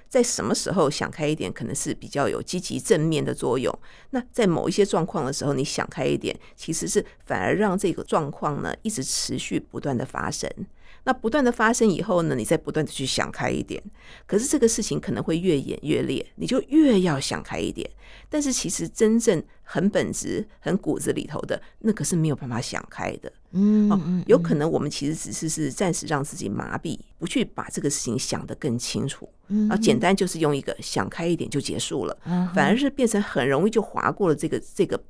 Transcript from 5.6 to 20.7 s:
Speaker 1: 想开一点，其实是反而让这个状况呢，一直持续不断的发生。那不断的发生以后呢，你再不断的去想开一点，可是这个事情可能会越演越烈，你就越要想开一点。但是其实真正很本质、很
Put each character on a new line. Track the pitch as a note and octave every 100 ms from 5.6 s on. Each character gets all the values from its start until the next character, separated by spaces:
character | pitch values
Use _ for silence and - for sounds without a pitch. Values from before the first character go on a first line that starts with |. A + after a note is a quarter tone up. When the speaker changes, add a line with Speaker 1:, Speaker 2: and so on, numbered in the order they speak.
Speaker 1:
想 | D3 - -
开 | - C#3
一 | C#3+
点， | - - - -
其 | -
实 | D#3+ E3+
是 | G#3 - - -
反 | A2+
而 | F#2+ D#3+
让 | G#3 F#3
这 | F#3+
个 | -
状 | - G3 C#3
况 | - D3+ C#3+
呢， | - -
一 | A3
直 | G#3
持 | C3 - - -
续 | - E3
不 | - -
断 | - C3
的 | -
发 | - -
生。 | - - - F#3+ - - - -
那 |
不 | B3+ A3+
断 | D4+
的 | B3
发 | A#3+ A3
生 | A#3 A3+
以 | E3
后 | G3 F3+
呢， | E3 C3
你 |
再 | A2 D#3+
不 | -
断 | D3 C#3+
的 |
去 | - C3+
想 | - -
开 | - B2
一 | -
点， | - - G#3 - - - -
可 | G3
是 | C4
这 | D4+
个 | A3+
事 | A#3
情 | G#3+ D3
可 | E3+
能 | G#2+
会 | - E3
越 | F#3 D3
演 | - -
越 | C#3+ C#3
烈， | B2+ C#3 - -
你 | -
就 | C4 -
越 | D4+ D4 G#3
要 | F3+ C#3
想 | - G2
开 | - -
一 | -
点。 | - - - - - -
但 | D4+
是 | C#4+
其 | B3 -
实 | - E3+
真 | - A3 A3+
正 | A#3 E3 - -
很 | - - F#3+
本 | F#3+ C3+
质、 | - - F2+ - -
很 | C#3+